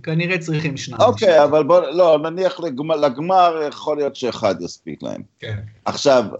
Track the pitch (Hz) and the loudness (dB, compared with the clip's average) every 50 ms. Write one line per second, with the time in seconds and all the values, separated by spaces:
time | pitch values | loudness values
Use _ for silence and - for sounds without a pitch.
0 | - 165 156 165 175 175 185 175 156 165 156 151 160 143 135 - - 131 120 135 | -8 -4 -2 -2 -2 -2 -2 -4 -4 -4 -4 -4 -4 -6 -8 -8 -12 -8 0 2
1 | 202 247 - - 220 185 160 151 147 139 151 156 147 135 175 180 160 135 156 180 | 2 2 2 2 4 4 6 6 6 6 4 2 4 4 4 4 2 2 2 4
2 | 180 160 156 147 156 160 165 185 185 170 - - 170 160 127 127 151 160 160 147 | 4 6 4 2 2 -2 -4 -2 -2 -2 -2 -4 -8 -8 -6 -6 -4 -2 -2 0
3 | 147 139 120 139 160 185 190 185 175 170 160 160 147 139 - - - 151 151 147 | 0 -2 -2 -2 -2 2 4 4 4 4 2 0 -4 -6 -8 -8 -6 -4 -4 -2
4 | 139 139 - - 127 113 - - 110 98 90 78 85 82 - - - 82 71 - | -4 -6 -6 -6 -6 -6 -4 -2 -2 -2 -2 -2 -6 -12 -14 -14 -16 -16 -14 -12
5 | 76 57 50 - - _ _ - 120 113 107 104 110 - - _ - 104 104 - | -12 -12 -12 -12 -16 _ _ -18 -12 -10 -10 -10 -12 -14 -16 _ -10 -8 -6 -2
6 | - 143 131 123 107 95 - | 2 2 4 2 2 -2 -8